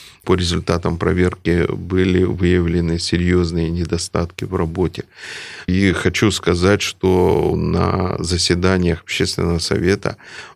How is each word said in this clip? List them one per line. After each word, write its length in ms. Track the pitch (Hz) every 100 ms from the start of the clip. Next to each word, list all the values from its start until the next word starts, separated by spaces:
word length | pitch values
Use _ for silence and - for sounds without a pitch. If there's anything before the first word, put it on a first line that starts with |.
| - -
по 100 | -
результатам 640 | 90 87 85 85 87 87 85
проверки 680 | 85 90 90 - 82 85 -
были 540 | - 87 92 92 90
выявлены 720 | 92 87 87 90 85 85 85 85
серьезные 720 | - 87 90 90 85 87 82
недостатки 760 | 85 82 87 - 85 85 -
в 100 | 101
работе. 500 | 92 85 85 82 - - - - - - - -
И 260 | 92 98
хочу 380 | 85 - - 107
сказать, 500 | - - 87 92 101
что 720 | - - 92 92 90 85 85
на 640 | 85 82 85 90 92 92 87
заседаниях 840 | 85 90 - 87 92 92 87 80
общественного 560 | - - - - 85 85
совета 580 | - 113 87 98 - - - - -